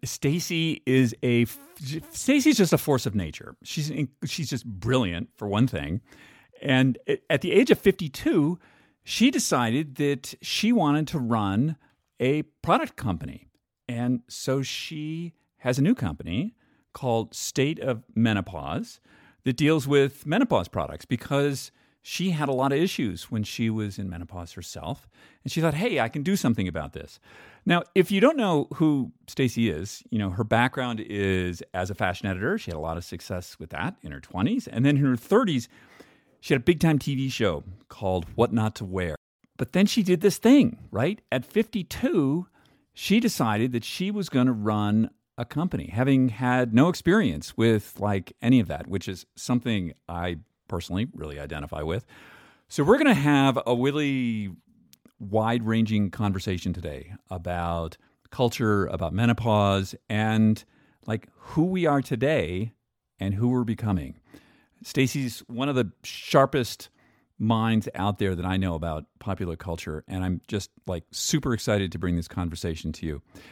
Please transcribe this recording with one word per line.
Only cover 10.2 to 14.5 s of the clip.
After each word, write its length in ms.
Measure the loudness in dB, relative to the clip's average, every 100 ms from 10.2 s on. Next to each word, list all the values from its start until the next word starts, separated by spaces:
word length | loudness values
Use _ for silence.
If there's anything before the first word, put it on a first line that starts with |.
| -6 -14
she 300 | -8 -2 2
wanted 340 | 4 4 2 0
to 140 | -2
run 560 | 0 0 2 2 0 -2 _ _ _ -4
a 240 | 0 0 -4 _
product 340 | 2 2 0 -6
company. 520 | -4 -4 -6 -14 _ _ _ _ -8
And 340 | -4 -2 -2 -4
so 340 | -8 -2